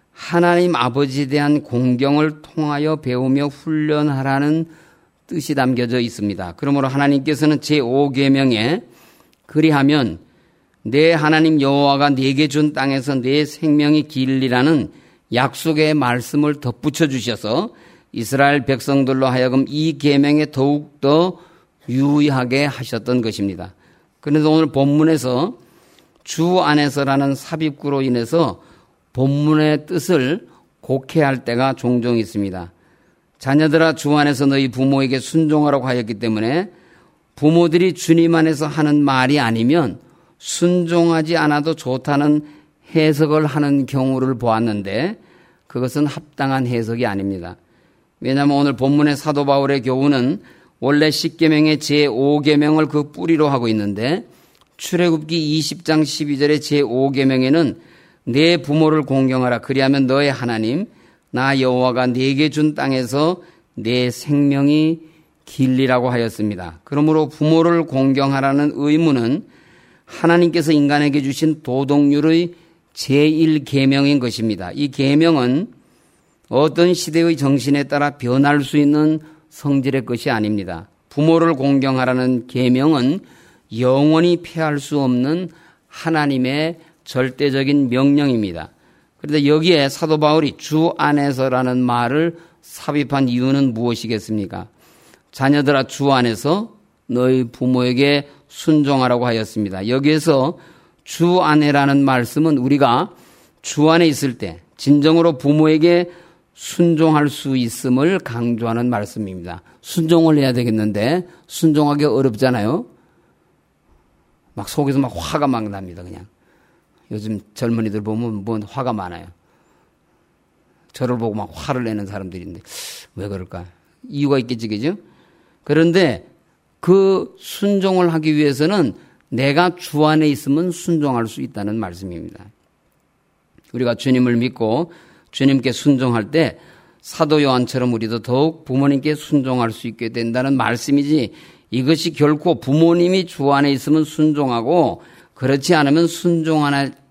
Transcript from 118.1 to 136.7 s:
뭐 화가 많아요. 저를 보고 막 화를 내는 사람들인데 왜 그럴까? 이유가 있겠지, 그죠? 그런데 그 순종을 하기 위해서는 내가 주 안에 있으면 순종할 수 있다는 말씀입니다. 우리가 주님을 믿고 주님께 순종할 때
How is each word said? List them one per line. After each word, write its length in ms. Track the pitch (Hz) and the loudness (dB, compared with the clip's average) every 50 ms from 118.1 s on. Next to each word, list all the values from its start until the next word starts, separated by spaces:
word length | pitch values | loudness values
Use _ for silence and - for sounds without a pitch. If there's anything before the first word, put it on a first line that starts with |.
| 107 113 120 117 107 101 98 | -6 -6 -6 -6 -8 -8 -8
뭐 120 | 117 113 107 104 | -6 -8 -8 -8
화가 280 | 98 - 135 127 123 113 | -10 -10 -8 -6 -6 -6
많아요. 320 | 104 92 87 87 85 87 90 - _ _ _ _ _ _ _ _ _ _ _ _ _ _ _ _ _ _ _ _ _ _ _ _ _ _ _ _ _ _ _ - | -8 -8 -10 -14 -16 -18 -20 -20 _ _ _ _ _ _ _ _ _ _ _ _ _ _ _ _ _ _ _ _ _ _ _ _ _ _ _ _ _ _ _ -10
저를 240 | - 131 120 123 | -6 -4 -4 -4
보고 180 | 117 117 113 104 | -2 -4 -4 -4
막 140 | 107 101 - - | -6 -8 -10 -12
화를 300 | - - - 135 127 120 | -14 -8 -6 -6 -4 -4
내는 220 | 113 110 104 101 | -6 -6 -6 -8
사람들인데 560 | 95 101 101 98 90 87 92 87 87 87 87 - - - - - - - - - _ - | -10 -12 -12 -12 -12 -14 -14 -14 -14 -18 -18 -20 -18 -18 -16 -16 -16 -16 -18 -20 _ -14
왜 120 | - 98 | -12 -10
그럴까? 380 | 101 98 92 92 - - 87 87 87 _ _ _ _ _ _ - | -10 -10 -10 -12 -12 -14 -16 -16 -16 _ _ _ _ _ _ -18
이유가 320 | 262 147 143 143 139 139 131 | -12 -6 -4 0 0 0 0
있겠지, 300 | 117 120 127 110 117 107 | -2 -4 -8 -8 -6 -6
그죠? 260 | 107 104 120 160 202 - - _ _ _ _ _ _ _ _ _ _ _ _ | -6 -4 -4 -4 -6 -6 -12 _ _ _ _ _ _ _ _ _ _ _ _
그런데 600 | - 143 156 165 170 165 196 180 139 107 90 - - _ _ _ _ _ _ _ _ _ - | -2 2 2 2 4 4 2 2 2 0 -4 -10 -18 _ _ _ _ _ _ _ _ _ -6
그 560 | - 170 185 196 196 196 190 185 - - - | 2 4 4 4 4 4 2 0 -2 -6 -12
순종을 760 | - - - - - 196 202 202 196 185 196 185 185 180 170 165 | -20 -18 -16 -8 -4 -2 0 0 2 0 2 2 2 2 2 2
하기 220 | 160 156 156 151 | 0 0 0 2
위해서는 560 | 151 151 143 135 120 151 - 208 196 151 110 - - - _ _ _ _ | 2 2 0 2 0 0 0 2 2 0 0 -2 -8 -18 _ _ _ _
내가 480 | - 117 113 135 139 139 160 180 180 175 | -8 -4 -2 0 0 2 2 0 0 -2
주 300 | - - - - 147 151 | -6 -12 -6 -2 0 2
안에 240 | 151 156 156 156 151 | 2 2 2 2 2
있으면 420 | 139 120 - 139 139 156 175 180 | 0 -2 -2 -2 -2 -2 -2 -4
순종할 560 | 165 - - 180 170 156 147 139 127 117 117 | -6 -6 -4 -2 -2 0 0 -2 -2 -2 -4
수 140 | 104 - - | -6 -8 -10
있다는 340 | 131 120 - 104 101 104 110 | -12 -10 -10 -8 -6 -6 -4
말씀입니다. 680 | 113 104 90 87 87 98 92 87 80 82 87 - - 95 101 _ _ _ _ _ _ _ _ _ _ _ _ _ _ _ _ _ _ _ _ _ _ _ _ - | -6 -6 -8 -10 -12 -14 -12 -12 -12 -14 -16 -18 -20 -20 -20 _ _ _ _ _ _ _ _ _ _ _ _ _ _ _ _ _ _ _ _ _ _ _ _ -6
우리가 220 | 120 127 120 117 | -4 -2 -2 -2
주님을 420 | - - 139 127 123 127 123 120 | -2 0 0 2 2 2 2 0
믿고 540 | 117 120 127 127 - 117 107 113 143 175 170 - - - _ _ _ _ _ | 0 -2 -2 -4 -4 -2 -2 0 -2 -2 -6 -10 -20 -20 _ _ _ _ _
주님께 420 | - - 135 139 135 131 120 131 120 | -6 0 2 2 2 2 0 -2 -4
순종할 580 | - - 147 139 123 131 127 117 113 104 104 | 0 2 2 2 2 2 0 0 -2 -2 -2
때 260 | 143 165 156 107 - - - - | 0 0 0 0 -2 -8 -20 -20